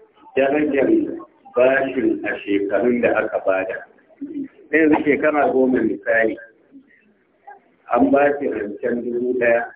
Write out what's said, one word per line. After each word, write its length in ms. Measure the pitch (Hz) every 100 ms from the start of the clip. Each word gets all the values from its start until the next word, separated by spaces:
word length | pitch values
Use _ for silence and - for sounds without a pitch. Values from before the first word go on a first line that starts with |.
| _ _ -
Darajar 560 | 131 139 147 151 135 123 110 - - - _ -
bashin 680 | 123 127 139 135 131 110 -
a 100 | 104 -
shekarun 600 | 101 101 101 104 120 120
da 140 | 110
aka 240 | 107 - -
bada." 380 | 98 95 92 - - _ _ - 285 277 - -
Sai 140 | - 151
yanzu 180 | 156 156
shekara 500 | 151 131 151 147 131
goma 280 | 131 127 120
misali, 560 | 107 - 117 117 113 - - _ _ - _ _ _ _ _ _ - - _ _ -
an 220 | 120 135
ba 220 | 139 147
shi 120 | 143 127
rancen 540 | 110 104 - 123 120
dubu 300 | 120 120 123 127
ɗaya 300 | 120 117 120